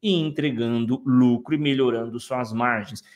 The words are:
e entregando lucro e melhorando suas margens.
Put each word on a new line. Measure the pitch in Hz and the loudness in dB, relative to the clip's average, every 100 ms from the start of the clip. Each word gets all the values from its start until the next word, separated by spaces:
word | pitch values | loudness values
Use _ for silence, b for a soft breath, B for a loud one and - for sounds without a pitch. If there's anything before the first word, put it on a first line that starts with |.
e | 220 | 2
entregando | 180 156 147 147 117 117 117 113 131 135 | 0 0 -2 -4 -2 -2 -2 -2 -2 2
lucro | 127 123 120 120 151 | 4 6 4 0 -2
e | |
melhorando | 151 135 131 117 113 117 | 0 2 2 0 -4 -8
suas | - 127 120 | -6 -6 -4
margens. | 113 123 117 101 107 b | -2 0 0 -4 -14 b